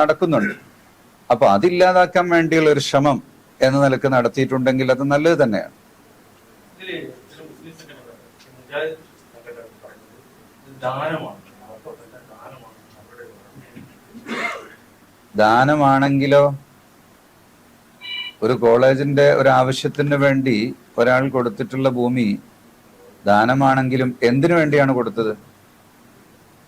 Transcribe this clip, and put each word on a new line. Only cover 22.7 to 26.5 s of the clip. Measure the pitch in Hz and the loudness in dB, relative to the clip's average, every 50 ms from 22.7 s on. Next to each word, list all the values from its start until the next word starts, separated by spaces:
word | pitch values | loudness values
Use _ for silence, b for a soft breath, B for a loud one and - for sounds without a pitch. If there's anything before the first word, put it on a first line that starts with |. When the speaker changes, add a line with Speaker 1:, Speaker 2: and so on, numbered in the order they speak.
| _ _ _ _ _ - - - - _ - 98 | _ _ _ _ _ -20 -20 -20 -20 _ 0 2
Speaker 1:
ദാനമാണെങ്കിലും | 104 104 110 123 131 139 139 135 131 135 131 127 131 123 131 127 123 - 123 117 | 2 2 2 2 2 2 2 2 2 0 0 -2 -2 -2 -2 -4 -2 -2 0 0
എന്തിനു | 127 139 151 170 175 170 | 2 2 2 2 2 2
വേണ്ടിയാണ് | 156 147 147 147 139 135 131 123 | 2 2 2 2 2 2 0 -2
കൊടുത്തത്? | 117 110 98 113 113 107 107 104 - - _ _ _ _ _ _ _ _ _ _ _ _ _ _ _ _ _ _ _ _ | -2 -4 -4 -4 -4 -4 -6 -8 -14 -20 _ _ _ _ _ _ _ _ _ _ _ _ _ _ _ _ _ _ _ _